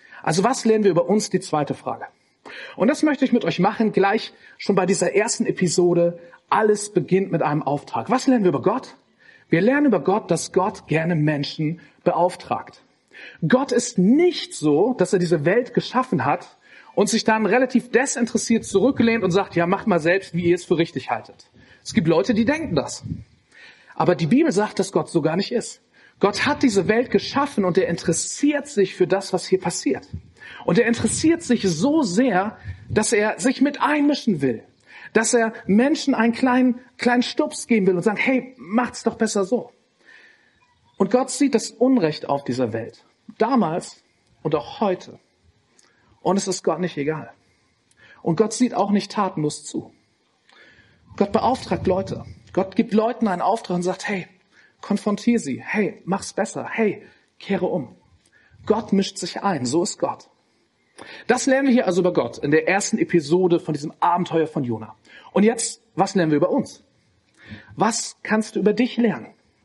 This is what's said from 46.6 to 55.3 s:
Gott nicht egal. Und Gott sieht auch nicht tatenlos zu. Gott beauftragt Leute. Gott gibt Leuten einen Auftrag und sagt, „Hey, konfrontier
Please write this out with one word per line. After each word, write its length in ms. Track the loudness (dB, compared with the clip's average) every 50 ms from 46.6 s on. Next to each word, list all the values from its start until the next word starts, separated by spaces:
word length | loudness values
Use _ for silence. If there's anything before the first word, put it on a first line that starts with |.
Gott 180 | -2 -2 -2 0
nicht 180 | -4 -4 -4 -4
egal. 320 | -4 -4 -4 -6 -10 -14 -20 _ _ _ _ _ _ _ _ _ _ _ _ _ -20 -20 -20 -6
Und 160 | -2 -2 2
Gott 160 | 2 0 0
sieht 220 | 2 0 0 0 2
auch 160 | 0 0 2
nicht 200 | 2 0 0 -2
tatenlos 540 | -4 -2 -2 -2 -2 -2 -4 -4 -4 -6 -14
zu. 300 | -10 -10 -10 -10 -10 _ _ _ _ _ _ _ _ _ _ _ _ _ -20 -20 -20 _ _ _ _ _ _ _ _ -2
Gott 160 | -2 -2 0
beauftragt 540 | 2 0 2 2 0 -2 -4 -6 -6 -2 0
Leute. 400 | -2 -2 -2 -2 -6 -8 -10 -10 -16 -20 -20 _ -6
Gott 240 | -4 -4 -4 -2 0
gibt 160 | -2 0 2
Leuten 340 | 2 2 2 0 0 0 -2
einen 140 | -2 0 0
Auftrag 360 | 0 0 0 -2 -2 -4 -4
und 60 | -2
sagt, 240 | -2 -4 -4 -4 -6
„Hey, 200 | -6 -6 -6 -8 -12 _ _ _ _ _ _ _ _ _ _
konfrontier 560 | -4 -4 -4 -2 0 -2 -4 0 2 2